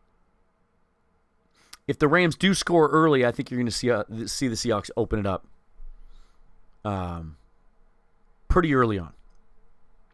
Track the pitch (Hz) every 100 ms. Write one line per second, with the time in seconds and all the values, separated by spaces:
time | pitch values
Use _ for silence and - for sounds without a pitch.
0 | _ _ _ _ _ _ _ _ _ _
1 | _ _ _ _ _ _ _ - - -
2 | 151 170 175 - 190 185 - 170 147 156
3 | 160 139 120 117 131 123 120 - 123 110
4 | - 110 104 - 135 110 120 104 - -
5 | 110 110 98 90 - - _ - - -
6 | - - - _ - - - - 107 98
7 | 90 85 80 76 _ _ _ _ _ _
8 | _ _ _ _ _ 180 165 135 120 101
9 | 80 - - - - - - - - -
10 | -